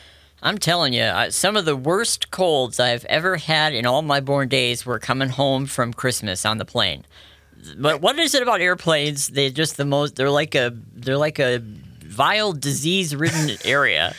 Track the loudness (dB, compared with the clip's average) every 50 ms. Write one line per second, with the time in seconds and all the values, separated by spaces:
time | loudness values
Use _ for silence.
0 | -20 -20 -20 -20 -20 _ _ _ -4 -2 -2 0 0 0 2 2 2 0 2 2
1 | 2 2 2 0 0 0 0 0 0 2 2 2 2 0 0 0 0 0 0 0
2 | 0 -2 -2 -4 -6 -6 -2 0 2 2 2 2 2 0 0 2 2 2 2 0
3 | 0 0 0 0 2 0 -2 -2 0 0 2 2 2 2 0 0 2 2 2 2
4 | 2 2 0 0 0 0 0 0 0 2 2 2 2 0 -2 -4 -4 -6 -6 -4
5 | -2 -2 -2 -2 -2 -2 0 0 2 2 2 0 -2 -2 -2 -2 -2 -2 -4 -4
6 | -2 -2 -2 -2 -4 -6 -4 -2 -2 -2 -2 -2 -4 -4 -2 0 0 0 -2 -6
7 | -10 -18 -20 -20 -20 -20 -20 -20 _ _ _ -20 -20 -18 -8 -2 0 0 0 2
8 | 2 0 2 2 0 0 0 0 2 2 2 2 2 2 0 0 0 0 2 2
9 | 0 -2 -2 -4 -6 -2 0 0 0 0 0 0 -2 -2 -2 -2 -2 0 2 0
10 | 0 0 -2 0 0 2 2 2 0 0 0 0 0 0 -2 -6 -12 -18 -18 -8
11 | -4 -2 0 0 0 0 0 0 0 2 0 0 -4 -8 -14 -16 -18 -18 -20 -20
12 | -18 -6 0 2 4 4 4 2 0 0 -2 -2 -4 -4 -4 -2 0 0 0 2
13 | 0 -2 -2 0 0 0 0 0 0 -2 -2 -2 0 0 2 4 4 4 2 2
14 | 0 0 -2